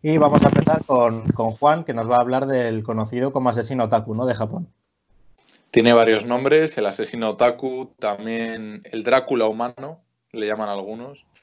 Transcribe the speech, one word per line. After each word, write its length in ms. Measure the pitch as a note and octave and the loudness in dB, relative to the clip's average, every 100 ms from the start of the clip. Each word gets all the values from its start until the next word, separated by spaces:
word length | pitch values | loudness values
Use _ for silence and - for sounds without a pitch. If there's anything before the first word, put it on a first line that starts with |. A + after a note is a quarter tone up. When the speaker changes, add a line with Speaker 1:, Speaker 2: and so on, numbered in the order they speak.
Speaker 1:
Y 160 | D#3 D#3+ | 0 2
vamos 280 | D3 D3 C#3 | 4 6 4
a 20 | |
empezar 360 | D3 D3+ D#3 - | 4 2 2 2
con, 420 | B2+ A#2+ A2+ A2 | 2 2 0 -4
con 180 | - A2+ | -2 -4
Juan, 340 | A2 D3 D#3+ | 2 2 2
que 100 | D#3+ | -2
nos 160 | A#2 A2+ | -6 0
va 80 | B2 | 2
a 40 | |
hablar 240 | B2 B2+ C3+ | 2 0 0
del 380 | C3 A#2 A2 | 0 0 -4
conocido 500 | G#2+ A2 A2 B2 C3+ | -4 -4 -4 -4 -2
como 160 | C3+ B2+ | 0 0
asesino 360 | A#2 A2+ C3 A2 | -2 -2 -2 0
otaku, 280 | A2 G#2+ A2 | 0 -2 -4
¿no?, 100 | B2+ | -4
de 100 | A2+ | -4
Japón. 340 | A2 F3+ E3+ _ _ _ _ _ _ _ _ _ _ | -6 -8 -12 _ _ _ _ _ _ _ _ _ _
Speaker 2:
Tiene 200 | A#2 A#2 | 2 6
varios 340 | A#2 A2+ G#2+ A#2+ | 6 6 4 0
nombres, 520 | B2 C3+ D#3 D#3 - | -2 4 4 2 -2
el 80 | G#2 | -4
asesino 460 | G2 G#2+ A#2 A2 | -4 -6 -4 -4
otaku, 640 | G#2 B2 B2 C3+ B2+ - - | 2 0 0 -6 -8 -12 -8
también 840 | G#2+ G2+ A2 A2+ A2+ A2+ G#2+ G#2 - | -6 -6 -6 -6 -6 -8 -12 -16 -12
el 180 | A2+ | -6
Drácula 420 | A#2 A#2+ - B2 A2 | 0 0 2 0 0
humano, 520 | A2 A#2+ - C#3 E3 _ _ _ | -2 -6 -8 -16 -16 _ _ _
le 160 | A#2 G#2 | -8 -6
llaman 220 | G#2+ G#2 | -4 -6
algunos, 560 | G2 G2 A2 C3 C#3+ _ _ | -8 -10 -12 -16 -20 _ _